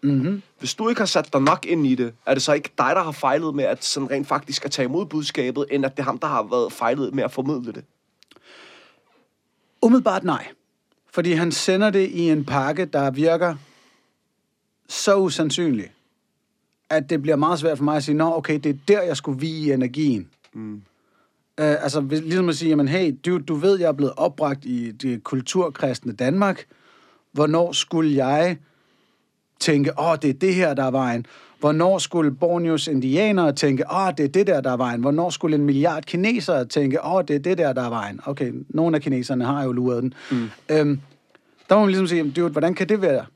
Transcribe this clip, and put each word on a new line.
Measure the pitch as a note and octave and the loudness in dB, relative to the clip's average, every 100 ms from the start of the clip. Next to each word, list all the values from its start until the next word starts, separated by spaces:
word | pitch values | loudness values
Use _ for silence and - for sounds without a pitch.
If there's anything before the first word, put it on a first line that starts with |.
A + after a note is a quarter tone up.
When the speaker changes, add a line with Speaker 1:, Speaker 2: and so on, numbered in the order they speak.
Speaker 1:
Mhm. | C#3+ C#3 C#3 G3+ - _ | 2 2 0 -4 -8 _
Speaker 2:
Hvis | B2+ - | -10 -4
du | A3 | -2
ikke | A#3 | 0
har | G3+ | 0
sat | F3+ D#3 | 0 0
dig | C#3+ | 0
nok | C#3 F3+ - | 2 2 0
ind | E3+ C#3+ | 0 2
i | B2+ | 2
det, | A#2+ A2+ - | 0 -4 -2
er | |
det | C3+ | 0
så | C3 | 2
ikke | D3+ D3+ - | 0 -2 -2
dig, | C3 F3 | 0 0
der | |
har | E3 | -2
fejlet | C#3+ C3+ C#3+ E3 C#3+ | -2 0 0 0 -2
med | |
at | B2+ B2+ - | -2 -2 -4
sådan | - C3+ | -6 -4
rent | C3+ C#3 | -4 -2
faktisk | C#3+ D3 C#3 C#3+ | -4 -4 -8 -6
at | |
tage | - B2+ | -4 -2
imod | D3+ F#3+ | -2 -4
budskabet, | D3+ C#3+ - B2+ C3 C#3 | -6 -6 -4 -4 -2 -2
end | C#3 C3+ | -2 -2
at | |
det | C3+ | -4
er | C3+ | -4
ham, | B2 | -4
der | D#3 | -2
har | C3 | -2
været | G#2+ B2 A#2 | 0 0 -2
fejlet | - A2+ C3+ B2+ C3+ | -2 -2 0 -2 -2
med | |
at | A#2+ | -4
formidle | - C3 D3+ A#2+ | -4 -4 -4 -6
det? | G#2+ - _ _ _ _ _ _ - - - - _ _ _ _ _ _ _ _ _ | -12 -16 _ _ _ _ _ _ -20 -20 -20 -20 _ _ _ _ _ _ _ _ _
Speaker 1:
Umiddelbart | A#3 B3+ B3 F#3+ | 6 6 4 0
nej. | F3+ C#3 - - _ _ _ _ _ | 0 -4 -6 -20 _ _ _ _ _
Fordi | - F3 | -2 0
han | E3 E3+ | 2 0
sender | - - F#3+ G#3+ | -2 0 2 2
det | G3 F#3+ | 2 0
i | E3+ E3+ | 0 0
en | D#3 C#3 | 0 0
pakke, | C#3 C3+ D3+ F3+ | -2 -2 -2 -2
der | D3 C#3 | 0 -2
virker | C3 D#3 E3 F3 D3 - _ _ _ _ _ _ _ _ _ _ _ _ | 0 2 2 0 -4 -12 _ _ _ _ _ _ _ _ _ _ _ _
så | - - G3+ | -4 2 4
usandsynlig, | F#3 C#3+ D#3 C#3 E3+ A#2+ F#2 _ _ _ _ _ _ _ _ _ _ | 4 0 -2 0 0 -2 -4 _ _ _ _ _ _ _ _ _ _
at | D#3+ C#3 | -2 0
det | E3 | -4
bliver | C#3+ D3 | 0 2
meget | D3+ F3 | 2 2
svært | D#3 D3 | 0 0
for | D3 | 0
mig | D3+ | 0
at | |
sige, | C#3 D3+ | 0 0
"Nå, | E3 E3 | 2 0
okay, | C#3+ D3+ | -2 -2
det | D3 | 0
er | C#3+ - | -4 2
der, | G#3 | 2
jeg | F3+ C#3+ | 2 -4
skulle | - C3 | -4 -4
vie | D#3+ D#3+ D3+ | -4 -2 0
energien." | C3+ B2+ B2+ D3+ A2+ E2+ _ _ | 0 0 0 0 0 -4 _ _
Speaker 2:
Mm. | A2 A2 G#2 G2 _ _ _ _ _ _ - | -14 -12 -12 -16 _ _ _ _ _ _ -2
Speaker 1:
Øh, | D3+ D3 | 0 0
altså, | D3 C#3+ | 0 -2
hvis, | C#3 D3+ | -2 -2
ligesom | D#3+ F3+ F3+ | -2 0 0
at | D3 | 0
sige, | E3 | 2
"Jamen, | D3+ C#3 | 2 2
hey, | F3 F3+ C3 - | 2 0 -2 -2
du, | F3+ | -2
du | C#3 D#3 | -2 -2
ved, | F3 G3 | 2 2
jeg | E3+ | 2
er | |
blevet | C#3 C#3+ - | 0 -2 0
opbragt | D#3 C#3+ D3+ C#3 C#3 | -2 0 -4 -4 -6
i | B2 A#2 | -6 -6
det | G#2+ C3 A#2+ | -6 -6 -6
kulturkristne | - C3+ B2+ F#3 F3 C3+ C#3+ B2 - | -4 -6 -4 -2 -2 -2 -4 -4 -6
Danmark. | G#2 B2 F3 G3+ F3+ - _ _ _ _ _ _ | -2 0 2 0 -2 -10 _ _ _ _ _ _
Hvornår | C3+ D3+ D#3+ F3 | -2 2 2 2
skulle | C#3+ - E3 D#3+ C#3 C3 | -2 -2 0 2 2 2
jeg | D3 F3 E3 _ _ _ _ _ _ _ _ _ _ | 2 2 -2 _ _ _ _ _ _ _ _ _ _
tænke, | - D3 C#3 D3+ | 0 2 2 0
'Åh, | D3 D#3 | 0 2
det | D3 | 0
er | |
det | C3+ F#3 F3+ | 0 2 2
her, | F3 | 2
der | C3+ | 2
er | C3 | 0
vejen'?" | C3 B2+ A#2+ A#2+ - - _ | 0 0 -2 -6 -16 -20 _
Hvornår | D3 D#3 F3 F#3+ | 0 4 4 2
skulle | - E3+ D#3 | 0 0 0
Borneos | C#3+ F3 F3 E3+ D#3+ C3+ | 2 0 2 0 -2 0
indianere | C#3 C3 C#3+ G#3+ G3 E3 | -2 0 2 2 2 2
tænke, | C3+ D3 C3+ - | 2 0 0 0
"Åh, | F3+ F#3+ D#3+ | 0 -2 0
det | C#3+ | 0
er | |
det | F3 G3 | 2 2
der, | D#3+ | 2
der | C3 | 0
er | B2 | 0
vejen"? | B2 A#2+ | -2 0
Hvornår | B2 D3+ F3 | 0 0 0
skulle | D3 E3+ D3+ | -2 0 2
en | C#3+ | 2
milliard | C#3 D#3+ D#3 D3+ | 4 2 0 -4
kinesere | E3+ G3 A#3+ D#3+ D#3 B2 | -2 0 0 0 0 0
tænke, | - C#3+ C#3+ D3 | 0 2 0 0
"Åh, | F#3 D#3+ | 0 2
det | D3 | 0
er | |
det | D3+ F#3 | 0 0
der, | D#3 | 2
der | B2+ | 0
er | B2 | -2
vejen"? | A#2 G#2 G2+ - | -4 -6 -8 -8
Okay, | C#3 C3 B2 C#3 | -4 -4 -6 -6
nogle | - E3 D#3 | 0 2 2
af | |
kineserne | C#3+ C3 A#2+ C3 A#2+ | 0 -2 -2 -2 0
har | C#3+ | -2
jo | C3+ | -2
luret | B2 B2+ A#2+ | 0 0 0
den. | B2+ B2+ - | -4 -6 -6
Speaker 2:
Mm. | C3 A2+ - _ | -4 -4 -10 _
Speaker 1:
Øhm, | D#3 D3 C#3 - _ _ _ _ _ _ | 2 2 0 -6 _ _ _ _ _ _
der | G3 | 4
må | |
man | G#3 | 4
ligesom | F#3+ F#3 | 2 2
sige, | E3+ D3+ | 0 0
"Dude, | C#3+ E3+ | 0 -2
hvordan | D#3 D#3+ F3+ | 0 0 0
kan | F#3 | 0
det | G#3+ | 2
være?" | F#3 C3 - | 2 0 -2